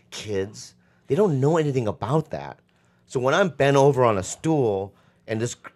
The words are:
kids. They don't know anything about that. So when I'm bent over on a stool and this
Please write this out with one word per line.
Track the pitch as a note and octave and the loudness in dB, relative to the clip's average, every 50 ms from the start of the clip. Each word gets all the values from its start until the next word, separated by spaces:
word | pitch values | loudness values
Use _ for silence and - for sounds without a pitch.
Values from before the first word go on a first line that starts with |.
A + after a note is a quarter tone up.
| _ _ | _ _
kids. | - - - G#2+ G#2 G2 F#2+ G2 - - - - - _ _ _ _ _ _ - | -16 -14 -10 -6 -6 -6 -6 -6 -8 -16 -20 -20 -20 _ _ _ _ _ _ -4
They | C3 | 0
don't | D#3 G#3+ G3+ D3+ C3 | 0 2 2 2 2
know | B2+ C#3+ E3 E3+ | 2 2 2 2
anything | D#3 D3 C3 C3 A#2+ G#2 | 0 0 -2 -2 -2 -4
about | F#2 - G#2+ G#2 C#3 D#3+ D#3 - | -4 -6 -4 -2 -2 -2 -2 -4
that. | - D2+ C#2+ C#2 B1+ _ _ _ _ _ _ _ _ _ _ | -8 -12 -12 -12 -16 _ _ _ _ _ _ _ _ _ _
So | - - C3 | -8 -6 -2
when | B2 C3 D3 | 0 2 2
I'm | F3+ G3+ F#3 | 2 2 0
bent | B2+ - C#3 C#3+ C#3 C#3 | 0 0 2 4 6 6
over | C#3 C#3+ C#3 B2 B2+ | 6 6 4 4 4
on | A#2 G#2+ F#2+ | 2 2 0
a | F#2 | -2
stool | - - - - D#3+ D#3+ D3 C3 A2+ G2+ F#2+ G2 G2 - _ _ _ _ _ _ | -6 -8 -6 -2 -2 0 0 0 0 -2 -2 -4 -8 -12 _ _ _ _ _ _
and | - A2 A2 | -8 -6 -4
this | A2+ A#2+ - - - - - | -4 -6 -8 -10 -18 -8 -2